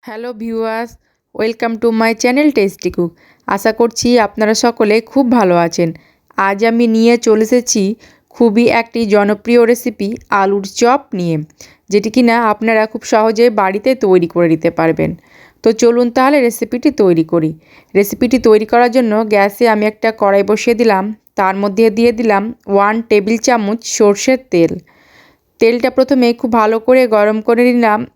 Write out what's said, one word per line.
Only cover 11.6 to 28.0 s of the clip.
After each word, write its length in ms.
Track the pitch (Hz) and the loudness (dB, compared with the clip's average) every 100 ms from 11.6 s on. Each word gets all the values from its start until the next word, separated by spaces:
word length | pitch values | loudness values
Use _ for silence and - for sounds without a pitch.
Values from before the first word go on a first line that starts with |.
| - _ _ | -20 _ _
যেটি 160 | 202 214 | -2 0
কিনা 220 | 233 240 226 233 | 0 2 2 0
আপনারা 300 | 208 226 220 220 | -2 -2 0 -2
খুব 100 | 233 - | -6 -2
সহজে 340 | 226 220 214 240 214 | 0 2 2 2 2
বাড়িতে 300 | 190 196 262 262 | -2 -2 -2 -2
তৈরি 240 | 214 185 170 | 2 2 2
করে 120 | 175 170 | 0 0
নিতে 180 | 160 165 165 | 0 -2 0
পারবেন। 320 | 160 160 160 170 _ _ - _ | -2 0 -4 -6 _ _ -20 _
তো 60 | - 226 | -2 2
চলুন 260 | 240 240 240 233 | 2 2 0 0
তাহলে 220 | 262 294 240 | 2 2 0
রেসিপিটি 440 | 226 220 240 214 - | -2 -8 -2 -4 0
তৈরি 220 | 202 170 160 | 0 2 0
করি। 180 | 170 156 156 _ - _ 196 | -2 -2 -6 _ -20 _ -2
রেসিপিটি 400 | 202 220 247 254 226 | -2 -2 -2 0 4
তৈরি 180 | 214 214 | 2 2
করার 180 | 240 247 240 | 0 2 2
জন্য 160 | 240 214 220 | 0 0 0
গ্যাসে 320 | 208 202 202 233 | 0 0 0 0
আমি 100 | 214 214 | 0 -2
একটা 160 | 214 226 220 | -2 -6 0
কড়াই 240 | 208 196 196 | 2 2 2
বসিয়ে 260 | 208 - 226 | -2 0 0
দিলাম, 240 | 233 196 196 214 _ - | 2 0 -2 -10 _ -4
তার 160 | 190 190 | -2 -2
মধ্যে 220 | 202 196 226 208 | -4 0 0 2
দিয়ে 140 | 240 226 | 0 0
দিলাম 240 | 233 202 208 - - | 0 0 -2 -12 -2
ওয়ান 220 | 196 202 220 226 | 0 2 -2 0
টেবিল 260 | 208 202 226 - | 0 0 -2 0
চামচ 340 | 240 202 220 - - | 0 -2 -6 -8 0
সর্ষের 400 | 208 202 - 262 - | 2 2 0 -2 -2
তেল। 200 | 175 165 175 _ _ _ _ _ _ _ _ | 0 0 -2 _ _ _ _ _ _ _ _
তেলটা 300 | 226 240 254 254 | 0 0 -2 0
প্রথমে 300 | 262 277 240 240 | 0 2 0 0
খুব 100 | 247 226 | -2 0
ভালো 160 | 214 226 220 | 0 0 2
করে 160 | 254 254 | 2 4
গরম 240 | 214 208 220 220 | 2 0 0 -2
করে 160 | 233 247 | 2 2
নিলাম। 300 | 240 233 208 | 2 2 0